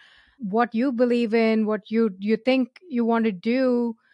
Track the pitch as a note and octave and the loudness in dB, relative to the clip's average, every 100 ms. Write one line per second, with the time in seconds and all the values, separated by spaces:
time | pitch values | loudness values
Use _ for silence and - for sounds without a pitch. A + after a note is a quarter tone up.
0 | - - _ _ G#3+ G#3+ A#3 A3+ C4+ A#3+ | -18 -20 _ _ -4 -2 -2 0 -2 0
1 | B3 A#3+ A#3 A#3 A3 A3 G#3+ G#3+ - A3 | 0 0 0 2 2 2 0 -4 -4 0
2 | A3+ F#3 G3+ A3 B3+ C4 A#3+ - F4+ B3 | 0 -2 -2 -2 0 0 -2 -8 -8 -4
3 | A3+ A3+ A3+ F3+ A3+ B3+ C4 A#3+ A#3 A3+ | 0 0 0 -2 -2 0 2 0 -2 -6
4 | _ | _